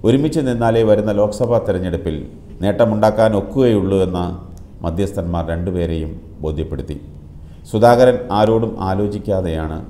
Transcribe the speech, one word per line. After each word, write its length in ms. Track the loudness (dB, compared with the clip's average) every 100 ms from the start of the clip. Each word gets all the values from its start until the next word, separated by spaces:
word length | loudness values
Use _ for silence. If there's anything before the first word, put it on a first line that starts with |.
| 4
ഒരുമിച്ച് 340 | 2 2 0 -2
നിന്നാലേ 340 | 0 2 2 4
വരുന്ന 220 | 2 2 0
ലോക്സഭാ 380 | 0 0 0 0 0
തെരഞ്ഞെടുപ്പിൽ 500 | -2 -2 -4 -4 -6 -10 -16 -18 -2
നേട്ടമുണ്ടാക്കാൻ 680 | -2 2 2 4 2 4 2 2
ഒക്കുകയുള്ളൂ 560 | -2 2 4 4 2 2 0
എന്ന 140 | -2 -4 -6 -14 -18 -18 -8
മധ്യസ്ഥന്മാർ 580 | -6 -2 -4 -4 -4 -4 -2
രണ്ടുപേരെയും 580 | -4 -4 -2 -2 -4 -6 -10 -16 -8
ബോധ്യപ്പെടുത്തി. 540 | -6 -4 -6 -6 -8 -10 -12 -18 -18 -18 -18 -20 -4
സുധാകരൻ 460 | 4 6 8 6 4 0 2
ആരോടും 340 | 4 4 0 -2 -2
ആലോചിക്കാതെയാണ് 920 | -2 -2 -4 -2 -2 -2 -4 -4 -8 -12